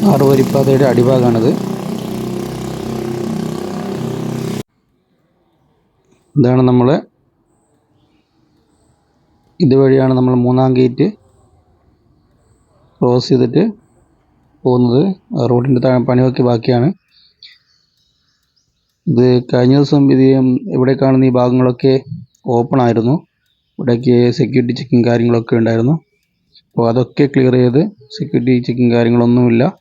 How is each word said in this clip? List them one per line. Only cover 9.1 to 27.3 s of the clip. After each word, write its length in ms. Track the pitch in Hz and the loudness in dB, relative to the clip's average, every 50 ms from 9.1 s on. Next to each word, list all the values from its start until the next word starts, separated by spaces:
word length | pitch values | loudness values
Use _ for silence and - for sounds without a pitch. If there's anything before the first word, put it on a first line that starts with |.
| _ _ _ _ _ _ _ _ _ _ - | _ _ _ _ _ _ _ _ _ _ 0
ഇതുവഴിയാണ് 480 | 135 127 135 139 135 131 135 135 131 131 127 | 2 2 4 4 4 2 2 2 2 0 0
നമ്മൾ 160 | 127 127 127 123 123 | 0 0 0 0 0
മൂന്നാം 260 | 123 127 127 131 131 131 123 | 0 0 0 0 0 2 2
ഗേറ്റ് 280 | 127 123 120 - 147 190 214 _ _ _ _ _ _ _ _ _ _ _ _ _ _ _ _ _ _ _ _ _ _ _ _ _ _ _ _ _ _ _ _ _ _ _ _ _ | 0 0 0 0 -4 -4 -4 _ _ _ _ _ _ _ _ _ _ _ _ _ _ _ _ _ _ _ _ _ _ _ _ _ _ _ _ _ _ _ _ _ _ _ _ _
ക്രോസ് 320 | - 123 123 127 127 - | -2 0 0 0 0 0
ചെയ്തിട്ട് 320 | 139 127 127 120 123 139 185 233 202 - _ _ _ _ _ _ _ _ _ _ _ _ _ _ _ _ _ | 0 2 2 2 0 0 0 0 -4 -8 _ _ _ _ _ _ _ _ _ _ _ _ _ _ _ _ _
പോകുന്നത്. 380 | 135 123 123 123 120 117 131 160 196 185 - _ _ 233 165 | 0 0 2 2 2 2 0 0 0 -4 -6 _ _ -6 -4
ആ 80 | 123 117 | -2 0
റോഡിൻ്റെ 300 | 127 120 120 135 139 120 123 | 0 0 0 0 -2 0 0
താഴെ 160 | 131 127 127 117 135 | 0 0 0 0 0
പണിയൊക്കെ 340 | 123 123 127 127 123 - 131 120 | 0 0 0 0 0 0 -2 0
ബാക്കിയാണ്. 400 | 120 117 117 - 127 120 117 156 202 _ _ _ _ _ _ _ _ _ - - - _ _ _ _ _ _ _ _ _ _ _ _ _ _ _ _ _ _ _ _ _ _ _ _ _ _ _ _ _ _ - | 0 -2 -2 -2 0 0 0 -2 -2 _ _ _ _ _ _ _ _ _ -20 -20 -20 _ _ _ _ _ _ _ _ _ _ _ _ _ _ _ _ _ _ _ _ _ _ _ _ _ _ _ _ _ _ -2
ഇത് 160 | 139 117 123 127 123 123 123 - | 0 2 2 2 2 0 0 -2
കഴിഞ്ഞ 240 | - 127 123 123 135 143 | -2 0 2 4 4 2
ദിവസം 240 | 143 139 - 147 139 139 135 | 2 2 2 2 2 4 4
ഇത് 120 | 131 131 131 135 135 131 131 127 127 - 202 165 | 4 4 4 4 2 2 0 0 -2 -4 -4 -2
ഇവിടെ 180 | 139 127 127 135 127 | -2 0 0 0 0
കാണുന്ന 280 | 135 135 131 131 131 131 | 0 2 2 2 2 2
ഈ 20 | 123 123 | 2 2
ഭാഗങ്ങളൊക്കെ 560 | 123 127 123 127 127 123 123 - - 135 131 135 - - - - - _ _ _ _ - 123 | 0 2 2 2 0 0 -2 0 0 0 0 0 -2 -6 -16 -16 -16 _ _ _ _ -2 -2
ഓപ്പൺ 240 | 117 120 117 - 139 123 | -2 0 0 0 0 0
ആയിരുന്നു. 300 | 120 113 110 110 120 139 175 - _ _ _ _ _ _ _ _ _ _ - | 2 0 0 0 0 -2 -2 -4 _ _ _ _ _ _ _ _ _ _ -8
ഇവിടേക്ക് 380 | - 123 120 117 123 131 123 120 120 123 120 - | -2 -2 -2 -2 0 2 2 4 4 2 0 0
സെക്യൂരിറ്റി 360 | 143 107 131 127 123 120 120 123 | -4 -2 0 -2 -2 -2 -4 -8
ചെക്കിങ് 260 | - - - 120 117 120 | -6 -2 0 0 2 2
കാര്യങ്ങളൊക്കെ 460 | 117 120 117 120 120 117 113 - - 117 | 0 0 0 0 0 -2 -2 -2 -2 0
ഉണ്ടായിരുന്നു. 340 | 113 113 113 113 113 127 156 165 _ _ _ _ _ _ _ _ _ _ _ - _ _ | 0 0 0 0 0 0 -2 -2 _ _ _ _ _ _ _ _ _ _ _ -20 _ _
അപ്പോൾ 180 | _ - 117 117 | _ -2 -2 0
അതൊക്കെ 340 | 113 123 123 - - - 147 139 | 0 0 -2 -4 -2 -2 -2 0